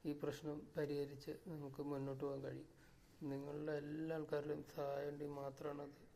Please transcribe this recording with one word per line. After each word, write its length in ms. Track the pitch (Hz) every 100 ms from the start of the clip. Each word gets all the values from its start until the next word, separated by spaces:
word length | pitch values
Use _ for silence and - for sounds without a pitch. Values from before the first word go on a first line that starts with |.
| 160
ഈ 40 | 147
പ്രശ്നം 360 | 147 143 151 147 - -
പരിഹരിച്ച് 580 | 147 143 143 139 151 - 196
നമുക്ക് 300 | 156 143 135 143
മുന്നോട്ട് 320 | 139 139 135 139
പോകാൻ 160 | 135 135
കഴിയും. 220 | 131 156 - - - - - 147
നിങ്ങളുടെ 420 | 139 143 147 151 151
എല്ലാ 340 | 147 151 160 160
ആൾക്കാരുടെയും 460 | 151 147 147 147 143 -
സഹായം 340 | 143 139 143
ഉണ്ടെങ്കിൽ 220 | 147 147 143
മാത്രമാണ് 440 | 139 139 151 143 143
അത് 160 | 143 -